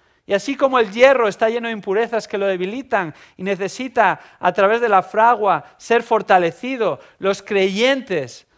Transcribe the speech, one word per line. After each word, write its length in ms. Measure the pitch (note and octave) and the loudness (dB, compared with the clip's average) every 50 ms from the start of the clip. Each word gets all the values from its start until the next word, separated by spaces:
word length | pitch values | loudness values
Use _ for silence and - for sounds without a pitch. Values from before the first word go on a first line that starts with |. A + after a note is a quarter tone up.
| _ _ _ _ _ | _ _ _ _ _
Y 80 | - G3 | -4 -4
así 240 | G3 - C#4 C#4 C#4 | -4 -2 -4 -4 0
como 220 | D4 C4+ C4 B3 | 0 0 2 2
el 120 | A3+ G3 | 0 0
hierro 360 | G3 A#3 B3 C4+ C4+ B3 A#3 G3+ | 0 4 4 4 4 4 2 -2
está 220 | F3+ - A#3 A3+ | -2 -2 -2 -2
lleno 180 | A#3 A#3+ A#3 A#3 | -2 -2 -6 -6
de 80 | A3+ | -8
impurezas 520 | G#3 - G3+ F#3+ G#3+ A#3 A3+ A#3 G#3+ - - | -8 -6 -4 -2 -2 -2 -2 -4 -6 -6 -6
que 120 | - G3+ | -6 -4
lo 80 | G3 G3 | -2 -2
debilitan 640 | F#3+ F3+ F#3 F#3+ A3 C4+ B3+ - A#3 G3+ F3+ D#3 - - - _ _ - | -2 -2 -4 -6 -6 -8 -8 -4 -4 -2 -2 -4 -8 -14 -20 _ _ -10
y 60 | F#3 | -6
necesita, 760 | G3 G3 F3 G3 F#3 - - B3+ B3+ A#3+ B3 G#3+ F#3 D#3+ - - - _ - | -6 -4 -4 -6 -8 -8 -8 -10 -4 0 2 2 2 2 -2 -6 -20 _ -4
a 120 | - F3+ F#3 | -2 -2 2
través 280 | - G3 G3+ A3 A#3 | 2 2 2 2 2
de 80 | A#3+ A3+ | 2 2
la 140 | G3+ F#3 F3 | 2 2 2
fragua, 600 | - - G#3+ A3 A#3 B3 G#3 G#3+ G3 F3 D3 - - _ _ | 0 0 2 4 4 4 2 2 0 0 0 -2 -10 _ _
ser 240 | - - A#3 A#3 | -4 0 0 0
fortalecido, 1000 | A#3 - A3+ G#3+ F#3+ - G3+ F3+ F3 E3+ D#3+ - - B3+ C4+ A#3+ A3 F3 C#3 - - - _ - | 0 0 -2 0 2 4 2 4 4 2 -2 -4 -8 -8 -6 -4 -2 -4 -4 -6 -10 -20 _ -6
los 240 | - F#3+ G3+ - - | -4 -4 -4 -4 -6
creyentes 1040 | - G#3+ G3 F#3+ G3 F#3 G3+ A#3 C4 C#4 C4+ A3 - F#3 D#3 C3 A#2 - - _ _ _ | -4 -2 0 0 0 0 0 0 0 0 0 -4 -6 -6 -6 -6 -8 -12 -20 _ _ _